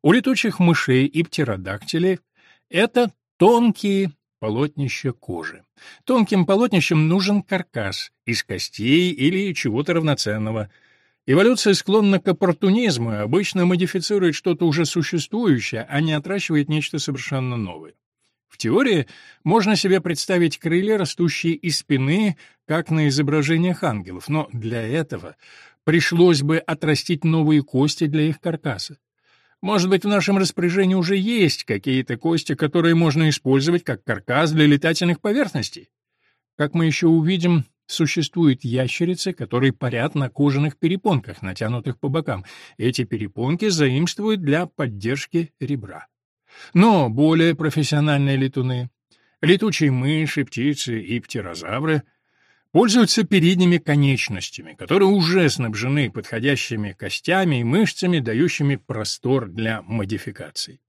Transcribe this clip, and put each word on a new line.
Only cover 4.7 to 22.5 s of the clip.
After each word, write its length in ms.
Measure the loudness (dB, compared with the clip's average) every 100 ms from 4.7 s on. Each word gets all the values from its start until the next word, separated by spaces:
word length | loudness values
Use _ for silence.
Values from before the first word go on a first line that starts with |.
| -2 -6 -4 -6
кожи. 500 | -6 -10 -10 -10 -14 _ _ -20 -14 0
Тонким 400 | 2 4 2 2
полотнищам 640 | 2 2 2 2 2 2
нужен 360 | 2 2 -2
каркас 680 | -2 -6 -4 -8 -6 -8 -14 _ -6
из 180 | -6
костей 680 | -6 -8 -8 -4 2 2 2
или 420 | 0 0 0 -4
чего-то 400 | -4 -4 -4 -2
равноценного. 800 | 0 0 -2 -2 -4 -4 -6 -8 _ _ _ _ _ 0
Эволюция 480 | 4 4 2 2 0
склонна 440 | 2 2 4 2
к 80 | 0
оппортунизму 840 | 0 0 0 2 2 0 -2 -4
и 40 | -4
обычно 500 | 0 0 0 0 2
модифицирует 680 | 2 0 -4 -2 0 0
что-то 320 | 0 -4 0 0
уже 200 | 2 0
существующее, 1000 | -2 -2 -4 -4 -2 2 2 0 -8 -6
а 140 | -2
не 120 | -2
отращивает 540 | -2 -4 -6 0 -2 0
нечто 300 | -2 -4 -6
совершенно 600 | -6 -8 -6 -4 -4 -4
новое. 360 | -6 -10 -18 _ _ _ _ _ _
В 60 | _
теории 500 | 0 2 2 0 -2 -12 -20 _ 0
можно 320 | 2 2 0
себе 240 | 2 0
представить 560 | 0 -6 -2 2 0 0
крылья, 400 | -2 0 0 0
растущие 560 | -2 0 -2 0 -4
из 260 | -2 -4 -6
спины, 580 | -2 0 0 0 0 -2 -14